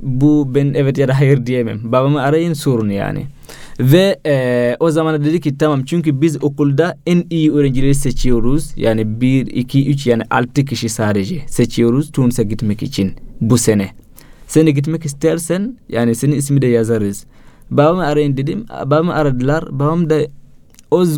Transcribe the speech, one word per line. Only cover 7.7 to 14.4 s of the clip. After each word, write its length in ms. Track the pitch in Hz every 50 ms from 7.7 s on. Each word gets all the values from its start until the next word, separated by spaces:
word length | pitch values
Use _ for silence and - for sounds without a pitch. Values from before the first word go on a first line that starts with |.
| 120 127 131 139 143
seçiyoruz. 760 | 139 139 131 120 - - 131 120 117 113 123 139 151 143 - - -
Yani 440 | - 113 110 110 110 107 107 113
bir, 260 | 123 127 131 135 127 -
iki, 420 | - 123 123 - - 139 139 143
üç, 180 | 143 139 - 123
yani 160 | 117 113 - -
altı 340 | - 120 120 123 - 147 139
kişi 240 | 139 - 113 120 113
sadece 520 | 110 - 110 107 101 101 95 95 185 151 - -
seçiyoruz 640 | - - 120 120 - - 117 117 120 139 151 147
Tunus'a 320 | - 143 131 123 120 - 110
gitmek 400 | 104 110 104 110 104 104 104 151
için 300 | 139 - - 98 95 - - - - - -
bu 160 | 113 110 123 117
sene. 320 | - - 107 101 98 98 - - - - - - - - - -